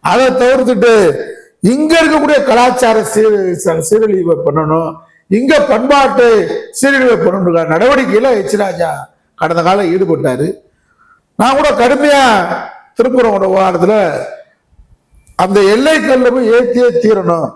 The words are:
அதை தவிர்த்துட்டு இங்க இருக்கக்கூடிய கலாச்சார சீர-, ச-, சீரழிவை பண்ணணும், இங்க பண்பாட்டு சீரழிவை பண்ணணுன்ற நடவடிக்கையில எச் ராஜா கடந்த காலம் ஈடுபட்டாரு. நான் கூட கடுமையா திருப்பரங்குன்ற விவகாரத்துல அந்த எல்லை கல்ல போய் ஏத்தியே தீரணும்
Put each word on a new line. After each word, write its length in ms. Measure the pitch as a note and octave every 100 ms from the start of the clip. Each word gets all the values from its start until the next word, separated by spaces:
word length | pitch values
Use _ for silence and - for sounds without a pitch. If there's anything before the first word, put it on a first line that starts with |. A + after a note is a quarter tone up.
அதை 260 | - A3 C4
தவிர்த்துட்டு 640 | B3+ B3 C4+ A#3+ A#3 A#3 A3 F3 C3+ - - - _
இங்க 320 | F3+ C4 D#4 E4
இருக்கக்கூடிய 380 | D#4+ D4+ D4 D4
கலாச்சார 580 | C4 A3 B3 B3+ A#3+ A3
சீர-, 520 | G3+ G#3+ A3 G#3 F#3 F3
ச-, 160 | - D#3+
சீரழிவை 560 | D#3+ G#3+ A3 F#3+ E3+ D#3+
பண்ணணும், 460 | E3 D3+ D#3 D#3+ D#3+ D#3+ _ _ _
இங்க 320 | G3+ C4 D4+
பண்பாட்டு 680 | C#4+ C4 C4 C#4 C4+ - A#3+ G#3+ G#3+ - -
சீரழிவை 440 | - C4+ C#4 B3+ G#3+
பண்ணணுன்ற 460 | D#3+ F#3+ F3 E3 D#3+
நடவடிக்கையில 640 | D#3+ A#3+ C#4 C4 G#3 C4
எச் 260 | A3+ F#3+ G3+
ராஜா 340 | G3 E3+ E3 C#3+ C3+ _ _
கடந்த 280 | _ D#3+ E3
காலம் 280 | E3+ G3 F#3
ஈடுபட்டாரு. 560 | F3+ F#3 D#3 C#3 B2+ D#3+ - _ _ _ _ _ _ _ -
நான் 200 | A3+ C4+
கூட 140 | D4+
கடுமையா 520 | G3+ A#3+ C#4+ D4 C#4+ C4 G#3 F3 E3+ - - _
திருப்பரங்குன்ற 540 | - B3 B3+ A#3 G3+ F#3+
விவகாரத்துல 460 | F#3+ F#3+ F3 F3+ G#3+ F3 C#3+ - - - _ _ _ _ _ _ _ _ -
அந்த 240 | F#3+ G3
எல்லை 360 | G3 G#3+ C#4+ D#4+
கல்ல 300 | D#4 B3+ B3
போய் 220 | B3+ A3+
ஏத்தியே 360 | A#3 B3 B3 B3 A#3+
தீரணும் 480 | A3 G#3 F3 E3+ C#3+